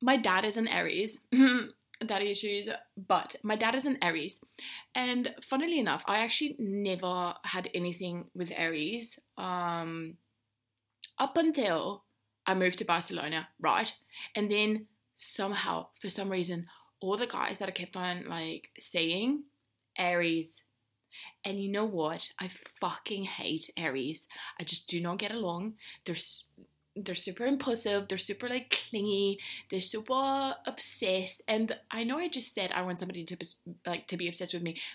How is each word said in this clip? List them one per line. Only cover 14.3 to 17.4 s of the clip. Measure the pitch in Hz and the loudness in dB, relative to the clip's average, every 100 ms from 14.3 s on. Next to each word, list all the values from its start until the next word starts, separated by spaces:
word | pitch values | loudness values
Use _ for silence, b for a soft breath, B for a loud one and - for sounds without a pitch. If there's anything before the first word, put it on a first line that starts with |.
| B | B
And | 208 | 2
then | 208 214 214 214 _ _ - | 2 2 0 -4 _ _ 2
somehow, | - - 196 196 190 165 - - | 8 8 8 0 -2 -2 -6 -6
for | 196 | 2
some | 208 196 | 2 2
reason, | 185 175 170 170 B B _ | 0 0 -2 -8 B B _
all | 190 208 | -2 0
the | 240 | 0
guys | 185 | 0